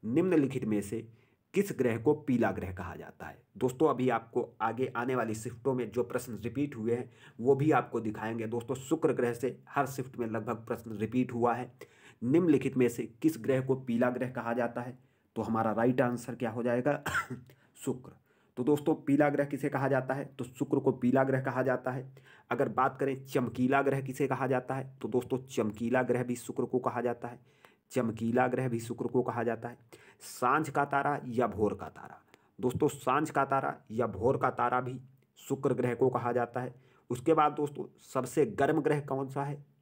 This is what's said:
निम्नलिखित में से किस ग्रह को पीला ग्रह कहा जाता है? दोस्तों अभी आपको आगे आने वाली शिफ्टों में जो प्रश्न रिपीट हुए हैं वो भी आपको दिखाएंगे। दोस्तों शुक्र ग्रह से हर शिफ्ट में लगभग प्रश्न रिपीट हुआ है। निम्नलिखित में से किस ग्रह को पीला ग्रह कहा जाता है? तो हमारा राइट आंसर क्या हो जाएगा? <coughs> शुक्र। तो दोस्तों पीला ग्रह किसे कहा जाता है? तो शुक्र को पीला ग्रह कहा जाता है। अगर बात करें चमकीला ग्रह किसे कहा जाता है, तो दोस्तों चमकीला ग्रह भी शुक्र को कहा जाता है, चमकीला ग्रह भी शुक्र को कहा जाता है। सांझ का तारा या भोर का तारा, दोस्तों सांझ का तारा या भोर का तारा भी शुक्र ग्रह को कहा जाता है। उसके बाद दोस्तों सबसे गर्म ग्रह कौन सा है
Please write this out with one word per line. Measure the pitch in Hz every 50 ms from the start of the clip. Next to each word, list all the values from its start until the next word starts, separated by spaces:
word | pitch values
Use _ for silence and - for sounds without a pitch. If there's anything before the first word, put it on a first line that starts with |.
| -
निम्नलिखित | 110 120 151 175 185 180 156 139 127 135 131 -
में | 110 107 104
से | 101 - - 110 110 - - _ _ _ _ _ _ _ _
किस | 185 202 196 143 -
ग्रह | 131 123 113 113
को | 113 139 151
पीला | 151 - - 127 117 113 104
ग्रह | 92 - 95 95 92
कहा | 90 90 90 87
जाता | - 82 82 - _ -
है? | 82 - - _ _ _ 98
दोस्तों | 127 127 127 - 160 151
अभी | 135 117 127 127
आपको | 120 113 - - - 123 117 - - _
आगे | 107 117 117 117 131 123 -
आने | 117 120 127 131
वाली | 127 113 110 107
शिफ्टों | 110 - 127 123 - - 139 131
में | 127 120 107
जो | 104 120 120
प्रश्न | - - 123 - - 117 98
रिपीट | 92 117 117 135 147 143 143
हुए | 113 107 113 117
हैं | 117 - - - - - - - -
वो | 113 123 139
भी | 135 135 135
आपको | 127 123 120 - - 117
दिखाएंगे। | 110 110 107 - 110 110 117 117 110 113
दोस्तों | 117 120 113 - 135
शुक्र | 127 131 - 165 160 165 147 127
ग्रह | 127 123 120 120
से | 113 - 127 131 - - -
हर | - 143 139
शिफ्ट | 127 135 - 127 - - -
में | 120 113
लगभग | 107 113 107 120 117
प्रश्न | 110 113 - 120 110 - 113 110 101
रिपीट | 107 110 113 127 127 123 123
हुआ | 120 117 120 117
है। | 120 123 123 - _ - - - - - - - _ -
निम्नलिखित | 120 135 170 185 170 147 131 131 135 131 131
में | 123 120
से | - - 117 - - _
किस | - 160 - 113
ग्रह | - - 131 131
को | 131 131 135
पीला | 131 - - 117 113 123 123
ग्रह | 123 127 127 123
कहा | 127 123 113 117 117
जाता | 120 120 117 - 123
है? | 120 131 127 - _ _ _ _ _ _ _
तो | 113
हमारा | 110 98 113 113 117 117
राइट | 104 104 117 127 127 127
आंसर | 131 120 120 120 - - 120
क्या | - - 113
हो | 110 123 117
जाएगा? | 120 120 123 123 147 143 147 - - - - - - 127 -
<coughs> | - - - _ _ _ _ - -
शुक्र। | 139 127 127 - - - _ _ _ _ _ _ _ _ -
तो | 123
दोस्तों | 127 147 143 147 170 156
पीला | 156 - - 139 143 147 147
ग्रह | 143 139 143
किसे | 143 143 131 147 143
कहा | 135 135 135 135
जाता | 139 131 131 131 131
है? | 139 139
तो | - - - -
शुक्र | - - - 139 - - 135
को | 135 139
पीला | 127 135 - 123 123 135 135
ग्रह | 135 131 131
कहा | 131 135 123 127 127
जाता | 131 127 123 - 131
है। | 127 135 135 - - - _ - - - - _
अगर | 131 120 139 120
बात | 104 - 127 135 - -
करें | 139 139 135 131 -
चमकीला | - - 147 123 120 - - 127 127 139 139
ग्रह | 139 135 135 139
किसे | 131 135 127 - 151 127
कहा | 131 127 135 127
जाता | 135 127 127 - 131
है, | 135 135 131 - -
तो | - 117
दोस्तों | 107 123 120 - - 123
चमकीला | 131 - - - 113 107 104 - 120 117 127 127 127
ग्रह | 120 123 120 127
भी | 123 123
शुक्र | 120 - - 120 - -
को | 117 - 127
कहा | 123 127 110 120
जाता | 120 120 120 117 - 120
है, | 123 127 _ _ _ _ _ - _ _ _ _
चमकीला | - 127 117 113 110 113 113 113 117 123 127 127
ग्रह | 123 123 131 127
भी | 117 113
शुक्र | 110 117 120 120 123 120
को | - 127
कहा | 123 123 117 120 113
जाता | 120 113 110 113 120
है। | 120 - - _ - - - - - _
सांझ | - - - - - 123 135 151 160 151
का | - 147 143
तारा | 143 - 139 143 156 143 139 -
या | 135 117 113 123 110
भोर | 101 101 107 101 -
का | 104 80 78
तारा, | - - - - - - _ _ - _ _ _ _ _
दोस्तों | - 127 123 - 156 147
सांझ | - - - - 127 143 156 151
का | - 139 139
तारा | 135 139 135 135 143 - - _ _
या | 107 110 120 110
भोर | 92 92 107 123 139 127
का | - 131
तारा | 123 - 120 120 123 127
भी | 127 127 131 131 - - _ _ _ _ _ -
शुक्र | - - 135 131 - 139 127
ग्रह | - 123 127 120
को | 120 135 131
कहा | 123 123 117 120
जाता | 120 123 120 120 - 123
है। | 127 127 - - _ _ _ _ _ _
उसके | 123 131 - 160 160
बाद | 156 151 151
दोस्तों | 147 143 147 143 139 - - - _ _ - - -
सबसे | 131 127 127 - - 147
गर्म | 117 101 - 139 143 156 160
ग्रह | 143 151 147 147
कौन | 143 - 139 135 139 135
सा | 135 143 139
है | 143 143 143 - _ _ _